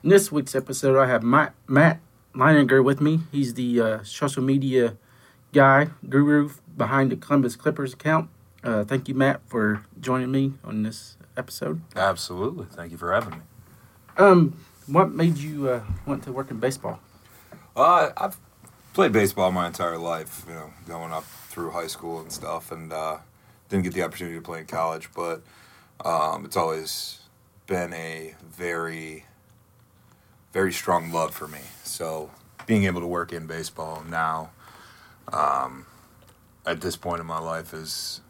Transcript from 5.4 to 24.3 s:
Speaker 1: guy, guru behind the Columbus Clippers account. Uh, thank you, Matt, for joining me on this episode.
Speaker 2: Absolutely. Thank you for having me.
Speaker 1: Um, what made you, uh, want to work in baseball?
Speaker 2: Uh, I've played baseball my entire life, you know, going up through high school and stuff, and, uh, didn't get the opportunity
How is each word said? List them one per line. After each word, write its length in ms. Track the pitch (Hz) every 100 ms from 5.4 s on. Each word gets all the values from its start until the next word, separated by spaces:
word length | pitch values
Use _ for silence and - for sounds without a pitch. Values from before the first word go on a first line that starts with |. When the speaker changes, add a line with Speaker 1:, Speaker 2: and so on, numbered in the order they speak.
| _
Speaker 1:
guy, 380 | 143 135 135 156 - -
guru 420 | 135 147 147 147 - - -
behind 360 | 113 135 135
the 40 | -
Columbus 380 | - 143 127
Clippers 380 | - 156 135 135
account. 380 | - 151 160 160 - _ _
Uh, 180 | 117 113
thank 240 | 104 131 131
you, 80 |
Matt, 280 | 131 139 135 -
for 380 | 123 107 104 - -
joining 320 | 123 127 127
me 220 | 135 135 135
on 180 | - 107
this 340 | 107 113 - - - -
episode. 460 | 123 - 147 160 -
Speaker 2:
Absolutely. 720 | - 95 90 - 90 113 175 87
Thank 180 | - 85
you 80 | 82
for 140 | 87
having 180 | 101 110
me. 140 | - - - - - - _ - -
Speaker 1:
Um, 420 | 196 180 147 - - _ -
what 240 | 147 185
made 240 | 151 170 143
you, 320 | 151 151 135
uh, 160 | 120 110 -
want 200 | - 139
to 80 | -
work 180 | 131 135
in 80 | 113
baseball? 400 | 120 135 107 - _ _ _ - _ - - -
Speaker 2:
Uh, 340 | 151 175 151 -
I've 240 | - - - _ - _ -
played 200 | - 175
baseball 400 | 110 98 - 92
my 160 | 92 87
entire 300 | - 87 82
life, 460 | 85 82 80 - -
you 60 |
know, 160 | 82 76 73 82
going 240 | 82 82
up 100 | 80
through 480 | 76 - - - 85
high 160 | 85 80
school 320 | - 85 82
and 140 | 80
stuff, 400 | 82 80 82 -
and, 200 | 82 80
uh, 260 | 80 80 78 - _ _ _ _
didn't 160 | 98
get 100 | 90
the 80 | 85
opportunity 320 | 85 - 87